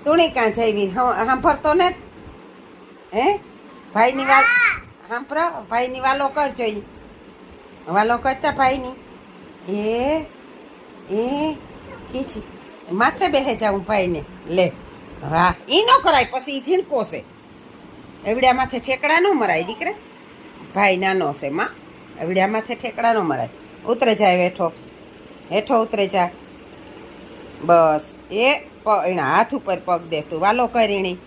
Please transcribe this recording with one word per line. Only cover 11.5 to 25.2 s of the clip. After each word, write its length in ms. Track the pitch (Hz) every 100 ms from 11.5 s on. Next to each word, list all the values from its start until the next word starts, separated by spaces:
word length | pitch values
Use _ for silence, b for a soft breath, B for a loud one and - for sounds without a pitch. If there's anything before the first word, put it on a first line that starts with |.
| 294 - - - - -
કીચી. 320 | 254 269 220 - - - - -
માથે 360 | 180 247 - 370
બેહે 280 | 285 269 220
જાઉં 300 | 220 196 180
ભાઈને. 380 | 214 180 165 143 - -
લે. 240 | 175 180 - B B B - 139
હા, 240 | 160 175 - -
ઈ 120 | 294
નો 180 | 453 539
કરાય, 280 | 508 294 240
પછી 200 | 254 254
ઈ 100 | 277
ઝીણકો 420 | 269 359 - 269
છે. 320 | 208 139 - - - - - - - - - - -
એવડ્યા 280 | 226 254
માથે 260 | 254 254 254
ઠેકડા 400 | 254 262 294 320
નો 140 | 370
મરાય, 300 | 330 208 160
દીકરા. 300 | 175 220 - - - - - - - - - 190
ભાઈ 220 | 202 185
નાનો 360 | 190 190 160
છે, 160 | 139 139
માં. 200 | 151 208 - - - - -
એવડ્યા 260 | 165 185 196
માથે 280 | 220 220 233
ઠેકડા 380 | 240 214 233
નો 100 | 226
મરાય. 260 | 175 131 117 - - - -
ઉતરે 280 | 233 233 214
જાય 220 | 208 180
હેઠો. 340 | 180 180 170 - - - - -